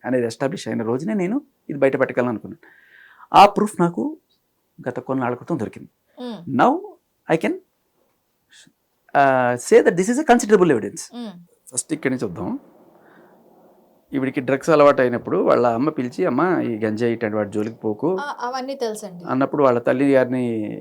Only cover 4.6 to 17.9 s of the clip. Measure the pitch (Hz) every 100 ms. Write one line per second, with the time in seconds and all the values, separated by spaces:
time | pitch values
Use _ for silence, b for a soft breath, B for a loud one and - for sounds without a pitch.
4.6 | _ - 131 123 120 131 120 123 120 156
5.6 | 101 - - _ _ - 247 202 170 127
6.6 | 202 339 403 339 _ _ - 165 208 370
7.6 | _ _ _ _ _ _ _ _ _ b
8.6 | b _ _ _ _ 143 139 131 123 123
9.6 | - 226 - 175 190 247 311 240 208 214
10.6 | 180 120 104 - - 233 226 175 - _
11.6 | _ 131 - 156 135 127 113 - 92 262
12.6 | - _ _ _ b b b b _ _
13.6 | _ _ _ _ _ 139 131 135 127 135
14.6 | 165 151 143 143 123 120 - 170 214 127
15.6 | 120 117 151 151 123 - 175 123 180 151
16.6 | 120 107 110 107 120 113 110 107 101 104
17.6 | 107 113 113